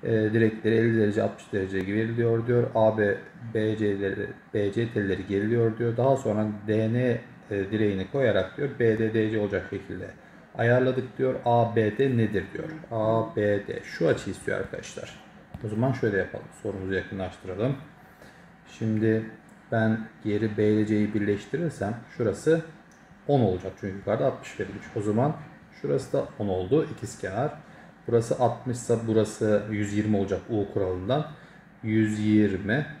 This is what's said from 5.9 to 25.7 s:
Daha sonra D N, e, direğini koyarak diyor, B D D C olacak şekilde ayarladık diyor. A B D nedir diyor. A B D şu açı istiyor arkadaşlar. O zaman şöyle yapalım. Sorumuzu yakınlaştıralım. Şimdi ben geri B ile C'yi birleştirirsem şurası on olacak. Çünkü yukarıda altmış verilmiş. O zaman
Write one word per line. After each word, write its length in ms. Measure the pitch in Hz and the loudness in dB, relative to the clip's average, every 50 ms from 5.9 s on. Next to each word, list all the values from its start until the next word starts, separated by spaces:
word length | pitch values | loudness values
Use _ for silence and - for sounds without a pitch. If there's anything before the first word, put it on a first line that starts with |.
| 113 | 0
Daha 200 | 117 123 135 139 | 2 4 4 4
sonra 300 | - - 113 104 107 107 107 104 101 101 | 2 2 0 0 0 0 -2 -4 -6 -2
D 260 | 107 107 110 110 110 117 | 0 0 2 2 2 0
N, 280 | 123 127 123 117 117 - - - - - - | 2 2 2 0 -2 -4 -12 -20 -20 -10 -6
e, 200 | 104 101 95 95 | -4 -4 -2 -2
direğini 400 | 110 107 110 104 98 95 92 - | 0 2 2 2 2 -2 -4 -4
koyarak 460 | - 139 135 113 101 98 92 - - | -2 2 2 4 4 2 0 -2 -4
diyor, 120 | - 143 135 120 - | -6 -6 -6 -2 2
B 200 | 120 113 110 110 | 2 2 4 4
D 140 | 113 107 104 | 0 0 2
D 180 | 113 107 107 | 2 0 2
C 80 | 110 107 | 0 -2
olacak 280 | 104 101 98 92 90 - | -2 0 -2 -2 -4 -4
şekilde 400 | - 98 - - 98 92 95 95 - - - - - - - - - | -8 -10 -8 -8 -10 -10 -10 -12 -14 -18 -20 -20 -20 -20 -20 -16 -4
ayarladık 600 | - 113 120 120 127 127 127 127 135 120 - - | 0 4 4 4 4 4 2 0 0 -4 -6 -4
diyor. 180 | - 131 127 127 - - | -2 0 0 0 0 0
A 300 | 120 117 117 113 110 107 | 2 4 4 4 4 2
B 220 | 117 110 104 104 | 2 2 2 2
D 200 | - 135 135 127 | 2 0 2 4
nedir 280 | 117 110 104 104 95 82 - - | 2 2 2 0 -2 -4 -4 -10
diyor. 160 | - 80 80 78 - - - | -10 -10 -10 -12 -12 -12 -6
A 440 | 117 110 107 110 113 113 110 - - | -4 -2 0 2 2 2 0 0 -2
B 320 | 110 104 104 104 101 - | 0 2 2 2 0 -2
D 120 | - 98 - - | -4 -8 -8 -8
şu 240 | - - - 165 | -12 -4 0 2
açı 220 | 160 120 - - 101 | 2 2 0 -2 -8
istiyor 300 | 92 - - - 101 98 | -10 -8 -6 -6 -4 -4
arkadaşlar. 600 | 95 - - - - - - - - - - - - - - - - - - - - | -6 -6 -8 -12 -12 -12 -12 -12 -14 -14 -16 -20 -20 -20 -20 -20 -20 -18 -16 -10 -8
O 20 | |
zaman 240 | 107 104 107 123 135 | -6 -2 0 0 0
şöyle 260 | 127 - - 113 101 | 0 0 0 0 2
yapalım. 300 | 95 90 - - - - - - - - | 0 -2 -2 -6 -12 -14 -14 -20 -10 -8
Sorumuzu 300 | 107 98 98 95 95 95 | -8 -6 -6 -4 -2 -2
yakınlaştıralım. 840 | 92 87 - 101 98 92 90 - - - 95 90 95 110 131 147 - - - - - - - - - - - - - - - - - - | -4 -4 -4 -6 -6 -6 -8 -8 -12 -12 -10 -4 -2 -2 -2 -2 -4 -8 -18 -20 -20 -20 -20 -20 -20 -20 -20 -20 -20 -20 -20 -20 -20 -20
Şimdi 640 | - - - 113 110 110 107 107 110 110 110 110 - - - - - - - - - | -20 -10 -4 -2 -2 0 2 2 2 2 2 0 -6 -14 -18 -20 -20 -20 -20 -8 -2
ben 360 | 117 113 110 110 110 110 - - - - - | 0 2 2 2 2 0 -4 -10 -16 -8 -4
geri 340 | 107 104 104 110 110 104 | -2 0 0 0 -2 0
B 100 | 104 107 | 2 2
ile 180 | 107 107 107 110 | 4 4 4 2
C'yi 280 | 104 107 107 107 101 104 | 2 2 2 2 2 0
birleştirirsem 840 | 107 101 104 101 101 - - - 147 175 160 - - - 101 120 120 - - - | -2 0 0 0 -2 -2 -6 -4 -2 -2 -4 -4 -4 -6 -6 -6 -8 -12 -18 -6
şurası 440 | - 120 107 95 - - 151 160 165 160 - - - - - - - - - - - - | -2 -2 -2 -2 0 2 2 2 2 2 -6 -16 -20 -20 -20 -20 -20 -20 -20 -20 -16 0
on 140 | - 143 135 | 2 4 4
olacak. 320 | 117 98 92 90 90 95 - - | 4 4 2 -2 -6 -8 -10 -8
Çünkü 160 | - 101 95 | -8 -8 -8
yukarıda 300 | 98 92 104 104 120 143 | -6 -2 -2 0 2 2
altmış 340 | 135 - - - - - - | 0 0 -2 -12 -16 -8 -8
verilmiş. 260 | 101 - 101 101 - - - | -8 -8 -8 -14 -14 -8 -8
O 60 | 113 | -4
zaman 340 | 101 107 104 113 131 147 151 - - - - - - - | -2 0 2 2 2 2 0 -4 -12 -18 -20 -20 -20 -20